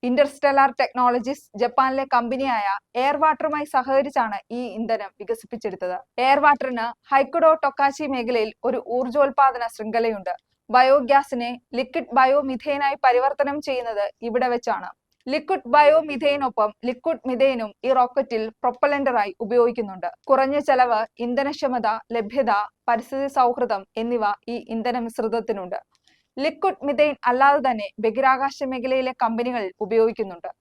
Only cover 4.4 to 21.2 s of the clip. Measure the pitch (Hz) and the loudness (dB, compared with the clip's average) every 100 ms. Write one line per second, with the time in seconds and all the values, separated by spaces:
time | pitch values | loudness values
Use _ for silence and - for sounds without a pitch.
4.4 | - 233 247 196 226 220 202 _ 208 226 | -10 -8 -8 -6 -4 -4 -4 _ -6 -6
5.4 | - 226 220 185 180 180 - - 254 285 | -6 -10 -8 -6 -8 -8 -10 -2 2 4
6.4 | 294 285 262 247 226 233 _ 277 269 339 | 4 2 -2 -4 -6 -10 _ 0 2 2
7.4 | 320 320 285 277 277 277 302 262 226 247 | 4 4 0 0 -2 -2 -6 -4 -2 -2
8.4 | 214 - - 220 - 247 254 254 277 - | -2 -4 -4 -4 -2 -4 -2 2 2 4
9.4 | 269 240 233 - 220 226 226 214 185 175 | 2 2 -8 -8 -4 -2 -2 -2 -6 -10
10.4 | _ _ _ 240 254 277 247 277 269 247 | _ _ _ 4 6 6 6 4 4 -6
11.4 | 240 247 _ 240 254 330 330 240 262 277 | -6 -8 _ -6 -4 -4 -2 4 4 4
12.4 | 269 254 302 277 277 269 262 247 262 285 | 0 -6 -4 -2 -2 0 2 4 2 0
13.4 | 277 285 302 254 240 208 202 - 233 233 | -2 -2 -4 -4 -4 -4 -4 -6 -6 -2
14.4 | 254 240 240 190 185 - _ _ - 294 | -2 -2 -4 -6 -8 -16 _ _ -6 -6
15.4 | 311 370 - 294 294 311 311 277 294 285 | -2 -4 2 4 6 4 2 -2 0 0
16.4 | 269 226 214 214 240 247 - 294 254 247 | -2 0 -2 -2 -8 -4 -4 -4 -4 2
17.4 | 269 254 214 - 247 262 247 247 - 233 | 2 2 -6 -6 0 2 2 0 -2 -4
18.4 | 220 - 247 247 285 285 277 240 202 - | -6 -4 -4 0 0 2 0 0 -2 -4
19.4 | 220 240 240 240 208 190 233 - - 269 | -2 2 2 0 -8 -6 -10 -12 0 2
20.4 | 269 294 277 254 247 226 226 _ | 2 0 0 2 4 2 -2 _